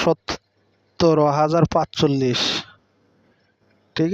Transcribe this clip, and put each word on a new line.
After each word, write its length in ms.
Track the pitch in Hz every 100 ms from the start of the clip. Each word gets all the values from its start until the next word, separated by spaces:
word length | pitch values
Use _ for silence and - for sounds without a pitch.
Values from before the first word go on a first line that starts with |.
সত্তর 1120 | 170 160 - - _ _ _ _ _ - 170 151 147 143
হাজার 240 | 151 165 156
পাঁচচল্লিশ। 680 | 165 - - 151 135 127 117 - - - _ _ _ _ _ _ _ _ _ _ _ _ -
ঠিক 160 | 160